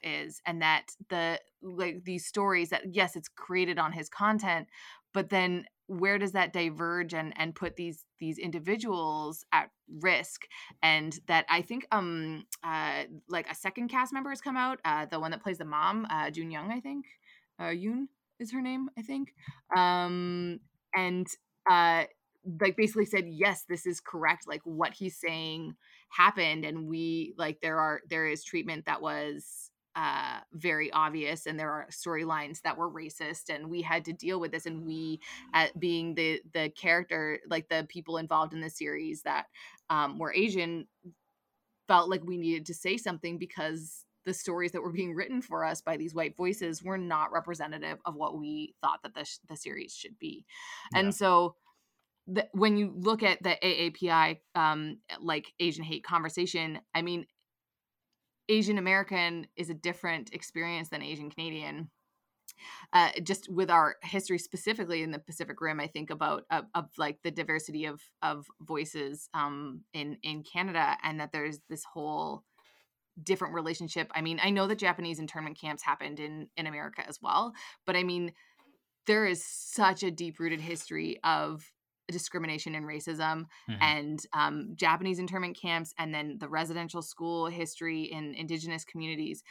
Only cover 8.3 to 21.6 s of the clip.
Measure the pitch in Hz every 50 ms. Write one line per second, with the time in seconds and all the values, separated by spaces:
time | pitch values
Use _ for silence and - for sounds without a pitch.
8.3 | 156 - 180 170 165 165 156 185 214 220 233 226 190 170 160 156 151 156 156 151
9.3 | 160 - - - 170 156 - - _ _ _ - 160 151 170 190 170 123 - -
10.3 | - - - - - - - - - - - 160 156 156 156 160 156 - - -
11.3 | 165 160 - - 165 175 170 - 226 262 - - 220 208 180 170 165 160 156 160
12.3 | 156 156 - - - - - 165 160 156 156 151 139 147 143 - 160 151 _ -
13.3 | 175 170 - - 160 - - 190 - 240 240 240 262 254 254 - 277 269 269 277
14.3 | 269 269 - 285 254 254 254 254 208 - - 160 151 151 151 151 165 156 160 160
15.3 | 165 - - 202 180 165 160 151 151 151 156 180 202 220 220 - 156 156 151 147
16.3 | 156 160 165 165 160 151 165 202 233 247 - 269 277 285 262 - - _ _ -
17.3 | - - _ _ _ - 175 165 170 175 190 220 240 254 277 - _ _ _ _
18.3 | _ - 240 214 247 262 254 254 262 262 262 269 - 233 220 220 269 269 277 -
19.3 | _ _ - - - - _ - 185 185 180 180 180 180 175 175 180 180 180 175
20.3 | 175 180 175 175 170 - - _ _ _ _ - - 190 185 180 180 180 180 -
21.3 | - - _ _ _ _